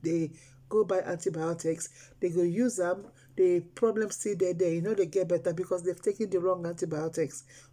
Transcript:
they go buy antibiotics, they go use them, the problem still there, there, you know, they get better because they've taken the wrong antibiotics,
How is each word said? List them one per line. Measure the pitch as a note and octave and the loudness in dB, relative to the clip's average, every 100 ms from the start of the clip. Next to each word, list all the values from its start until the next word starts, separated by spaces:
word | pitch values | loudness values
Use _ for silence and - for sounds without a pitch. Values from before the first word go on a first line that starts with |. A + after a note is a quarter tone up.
they | E3 E3 D#3 - - - - | -2 -2 -2 -6 -20 -20 -2
go | G#3+ | 0
buy | F#3+ F#3+ | 2 0
antibiotics, | - E3+ G3 D#3+ E3 E3 E3 E3 - - - - | -2 -4 -4 -2 -2 -2 -2 -2 -6 -14 -20 -4
they | F3 | -2
go | E3+ | 2
use | F3 F#3 B3 G#3 | 2 2 0 2
them, | F3 F#3+ - - - - | 0 -2 -6 -18 -8 2
the | F3+ F3 E3+ | 4 4 0
problem | - A3+ G#3+ G3+ | 0 2 2 -2
still | - G#3 F#3 | -2 -4 0
there, | F3+ | 0
there, | F3 F3 | 2 2
you | E3+ | 2
know, | F#3+ | 0
they | G3+ E3+ | 0 2
get | F#3+ F3 | 2 2
better | E3+ F3 | 0 0
because | E3 F3+ F3+ | -2 -2 -2
they've | F3 E3+ | -2 -2
taken | G#3 G3+ G#3 | -2 -2 0
the | F#3 | 0
wrong | F#3 F3+ E3+ | 2 0 -2
antibiotics, | F3 E3+ D#3 D#3+ E3 C#3+ - - - - | -4 -4 -2 -2 -2 -4 -4 -18 -20 -20